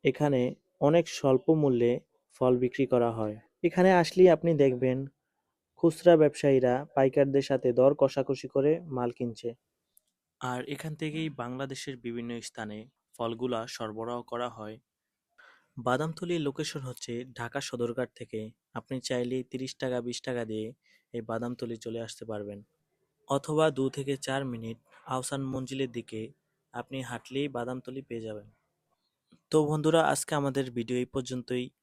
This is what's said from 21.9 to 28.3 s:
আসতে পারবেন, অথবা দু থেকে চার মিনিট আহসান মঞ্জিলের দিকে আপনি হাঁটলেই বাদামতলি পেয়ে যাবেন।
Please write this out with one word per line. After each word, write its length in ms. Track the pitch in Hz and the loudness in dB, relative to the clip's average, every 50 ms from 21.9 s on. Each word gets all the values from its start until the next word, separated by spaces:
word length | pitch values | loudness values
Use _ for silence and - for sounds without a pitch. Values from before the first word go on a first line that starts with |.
| 113 113 | -8 -8
আসতে 240 | 113 110 - - 113 | -10 -10 -14 -14 -12
পারবেন, 340 | 110 107 104 104 104 104 101 104 _ _ _ _ _ _ _ _ _ _ _ _ - | -10 -8 -8 -8 -10 -12 -14 -16 _ _ _ _ _ _ _ _ _ _ _ _ -2
অথবা 360 | 139 139 - - 151 151 160 156 | -2 -2 -2 -2 0 2 2 2
দু 140 | 139 135 135 135 | 2 0 -2 -2
থেকে 240 | - 143 135 139 139 131 - | -2 -4 -4 -4 -6 -6 -4
চার 160 | 139 135 139 139 | -4 -4 -4 -4
মিনিট 340 | 131 120 113 113 113 113 _ _ _ _ - _ | -6 -8 -8 -10 -10 -12 _ _ _ _ -20 _
আহসান 360 | - 131 131 127 - 143 135 135 131 | -6 -6 -6 -4 -4 -6 -6 -4 -4
মঞ্জিলের 380 | 131 131 131 123 135 135 135 123 | -6 -6 -6 -8 -4 -4 -4 -4
দিকে 280 | 117 120 117 - 113 107 110 127 _ _ _ _ _ _ _ _ - | -6 -10 -10 -8 -10 -10 -10 -10 _ _ _ _ _ _ _ _ -12
আপনি 240 | 120 117 _ 135 135 | -12 -12 _ -10 -10
হাঁটলেই 440 | 127 117 123 110 _ - 127 135 143 143 | -8 -8 -10 -10 _ -6 -4 -4 -4 -4
বাদামতলি 540 | 131 123 120 123 127 127 - - 131 135 135 _ | -4 -6 -6 -6 -8 -8 -10 -10 -12 -12 -10 _
পেয়ে 160 | 117 113 110 | -10 -10 -8
যাবেন। 220 | 110 | -10